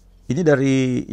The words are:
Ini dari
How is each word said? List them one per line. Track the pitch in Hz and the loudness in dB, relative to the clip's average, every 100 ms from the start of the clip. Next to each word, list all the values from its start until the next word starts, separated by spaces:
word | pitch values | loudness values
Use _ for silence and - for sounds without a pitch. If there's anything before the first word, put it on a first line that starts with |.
| _ _ - | _ _ -8
Ini | 131 | -2
dari | 160 135 135 131 131 123 - | 2 2 2 0 0 -4 -4